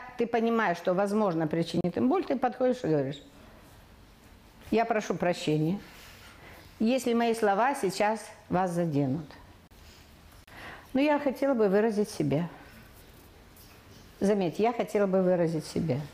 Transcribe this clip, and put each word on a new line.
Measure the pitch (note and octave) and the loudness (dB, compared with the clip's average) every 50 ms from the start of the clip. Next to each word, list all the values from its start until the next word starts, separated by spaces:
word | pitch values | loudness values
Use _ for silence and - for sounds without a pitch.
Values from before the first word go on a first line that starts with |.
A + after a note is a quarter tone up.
| - - - - | -12 -10 -4 -4
ты | A#3+ | -2
понимаешь, | A#3 - A#3 A3+ A#3 A#3 A3+ A3 F3+ F3 | 0 0 0 2 2 2 2 2 0 0
что, | F3 - F#3 F3+ | 0 0 0 0
возможно, | F3+ G3+ G3+ G#3 A3 G#3+ G3 E3 E3 E3 | 2 0 2 2 2 2 2 2 0 0
причинит | D3+ - E3 E3 - - F3 F3 F3 - | 0 0 -2 -2 0 0 0 0 0 0
им | G#3 A#3 B3+ | 0 2 2
боль, | D#4+ F#4+ - | 2 0 0
ты | - - | -2 -2
подходишь | A#3+ - B3 - - B3+ B3+ B3 B3 | -2 -2 -2 -2 0 0 0 0 0
и | - D#3 | 0 0
говоришь: | D#3 D3 C3+ C3+ D3 - - - - - - - - - - - - - - - - - - - - - - - - - - - - - - - | 0 2 0 -2 -6 -8 -14 -20 -20 -20 -20 -20 -20 -20 -20 -20 -20 -20 -20 -20 -20 -20 -20 -20 -20 -20 -20 -20 -20 -20 -20 -20 -20 -20 -6 -2
«Я | - A3 A3+ | 0 0 0
прошу | A#3 A#3 G#3+ G#3 - G3+ | 0 0 -2 -2 -4 -4
прощения, | E3 F#3 F3 F3 - - - D#3 D#3 D#3 D#3+ F#3+ G#3 - - - - - - - - - - - - - - - - - - - - | -2 0 -2 -2 -2 -2 0 0 2 2 0 -2 -4 -6 -12 -20 -20 -20 -20 -20 -20 -20 -20 -20 -20 -20 -20 -20 -20 -20 -20 -6 -2
если | A3 A3 C4 C4 - B3 A#3 | 0 0 2 0 0 0 0
мои | A#3 A#3 A#3 A3 | 2 2 0 2
слова | A3+ A3 G3+ G3 F#3+ A3+ C4+ C#4 | 2 2 2 4 4 2 2 0
сейчас | C#4 - F#3 F3 - G#3 G#3 A3 A3 - - - - - - | 0 -2 -2 0 0 0 0 0 -2 -6 -12 -20 -20 -8 -2
вас | E3+ F3+ F#3+ F3+ | 0 0 0 0
заденут. | E3+ E3+ F3 E3 C#3+ C#3+ C#3+ C3 C3 E3 D#3 - - - - - - - - - - - - - - - - - - - - - - - - - - - - - - - - - | 0 -2 -2 0 0 0 0 0 -2 -4 -6 -10 -16 -20 -20 -20 -20 -20 -20 -20 -20 -20 -20 -20 -20 -20 -20 -20 -20 -20 -20 -20 -20 -20 -20 -20 -20 -18 -16 -16 -16 -18 -12 -4
Но | - B3+ | 0 2
я | C#4+ D4+ D4 C#4+ | 2 2 2 2
хотела | D4 C#4 A3+ - C#4 C#4 C#4 | 0 -2 -2 0 0 0 2
бы | A3+ G#3+ G3 | 4 4 4
выразить | F#3 G#3 G#3+ A#3 G#3 G3+ G#3 - | 4 4 4 2 2 0 -2 -2
себя». | - - E3 C#3+ C3 D3+ E3+ E3 - - - - - - - - - - - - - - - - - - - - - - - - - - - - - - - - - - | -2 -2 0 0 0 0 0 -2 -6 -14 -20 -20 -20 -20 -20 -20 -20 -20 -20 -20 -20 -20 -20 -20 -20 -20 -20 -20 -20 -20 -20 -20 -20 -20 -20 -20 -20 -20 -20 -20 -6 -2
Заметь, | - G3 G#3+ G3+ F#3+ E3 - - | 0 2 2 2 0 -2 0 0
я | G#3 A#3 A#3 | 0 0 0
хотела | - G3+ - - G#3 G3+ | -2 -4 -2 0 0 2
бы | F#3+ F#3 F#3+ | 2 2 2
выразить | F#3 F3+ F#3 F3 F3 D#3+ E3 D#3 D#3 | 4 4 4 2 2 0 0 -4 -6
себя. | - - - E3+ D#3+ - D3 D3+ C#3+ | -6 -4 -4 -2 -2 -2 -2 -4 -8